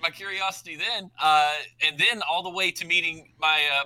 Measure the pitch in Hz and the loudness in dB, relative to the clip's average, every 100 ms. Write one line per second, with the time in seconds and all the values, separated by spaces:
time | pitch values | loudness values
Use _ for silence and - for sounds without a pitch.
0 | 165 160 196 190 190 185 175 156 202 226 | -6 -6 -10 -4 -4 -6 -10 -8 -6 -6
1 | 185 - 156 151 151 151 127 - 156 147 | -8 -2 4 4 4 0 -6 -2 -2 2
2 | 202 233 185 170 185 175 185 - 170 180 | 2 2 0 -2 -2 -2 -2 -2 -2 0
3 | 170 160 - - 156 156 147 139 | 0 -6 -14 -2 2 2 2 2